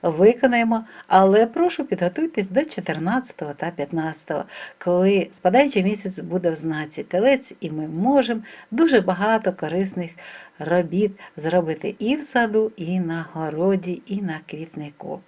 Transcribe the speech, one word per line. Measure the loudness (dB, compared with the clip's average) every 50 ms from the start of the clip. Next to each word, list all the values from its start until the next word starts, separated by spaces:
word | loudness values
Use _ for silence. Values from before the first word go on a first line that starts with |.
виконаємо, | -2 -2 2 6 6 6 6 6 2 2 4 4 2 2 0 -2 -2 -8 -20 -20 -4
але | _ 6 6 8 8 8 6 4
прошу, | 4 2 0 0 0 0 -2 -4
підготуйтесь | -4 -2 0 0 -2 0 -2 -4 -2 -2 -4 -6 0
до | -2 -2 -2
чотирнадцятого | -2 -8 -8 -6 -6 -4 -4 -2 -2 -2 -2 -4 -6 -12 -12 -10 -10 -8
та | -6 -6 -6
п'ятнадцятого, | -4 -6 -8 -4 -4 -4 -4 -4 -8 -10 -8 -6 -6 -6 -6 -8 -12 -16 -16 -18 -18 _ -2
коли | 0 2 4 4 4 4 2 0 -2
спадаючий | -8 0 _ 4 6 6 4 4 2 0
місяць | 0 0 -2 -2 -6 -10 -10 -10
буде | -10 -4 -4 -2 0 -2
в | -2
знаці | -2 -4 -6 -4 -4 -6 -8 -8 -12
Телець, | -10 -4 -2 2 4 4 2 2 -2 -10 -16 _
і | -12 -10
ми | -8 -8 -8 -8
можемо | -4 -2 0 2 2 2 2 2 -2 -6 -6 -12 -20 -20 -14 _
дуже | 0 2 2 6 6 4
багато | 4 2 -2 0 0 0 0 2 0 -2
корисних | -4 -2 -6 -4 -2 -2 -2 -2 -4 -8 -8 -8 -12 -18 -20 -20 -20 -20 -20 -20 _ _
робіт | -2 0 2 2 2 0 0 0 0 0 -2 -6 -20 -20 _
зробити | -8 -4 0 0 2 0 0 -4 -4 -6 -8 -6 -4
і | -2 -2 -2
в | -2
саду, | -4 -4 0 0 0 2 2 0 0 0 -4
і | -8 -8 -4 -2 -2
на | -2 -2 -4 -6 -8 -8
городі, | -8 -6 -6 -6 -4 0 0 0 0 0 -2 -6 -8 -8 -8
і | -8 -8
на | -6 -6 -6 -8 -8 -10
квітнику. | -14 -14 -14 -14 -12 -12 -12 -12 -12 -14 _ -14 -12 -12 -14 _